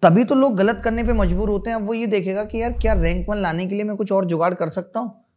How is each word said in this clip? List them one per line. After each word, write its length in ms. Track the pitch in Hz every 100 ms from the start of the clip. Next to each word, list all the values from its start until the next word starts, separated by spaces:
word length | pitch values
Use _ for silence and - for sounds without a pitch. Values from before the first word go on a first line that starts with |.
तभी 220 | 180 180
तो 100 | 240
लोग 220 | 269 269 196
गलत 240 | 196 233
करने 200 | 226 226
पे 80 | 233
मजबूर 360 | 226 185 175 208
होते 220 | 202 226
हैं। 60 | 226
अब 100 | 202
वो 80 |
ये 120 | 226 226
देखेगा 380 | 202 180 196
कि 180 | 214 226
यार 100 | 233
क्या 200 | 233 -
रैंक 340 | 190 165 180 175
वन 80 | 208
लाने 300 | 180 165 185
के 80 |
लिए 100 | 202
मैं 120 | 254 214
कुछ 160 | 202
और 120 | 196
जुगाड़ 300 | 185 165 170
कर 120 | 180 160
सकता 340 | 185 175 -
हूँ। 240 | 240 - _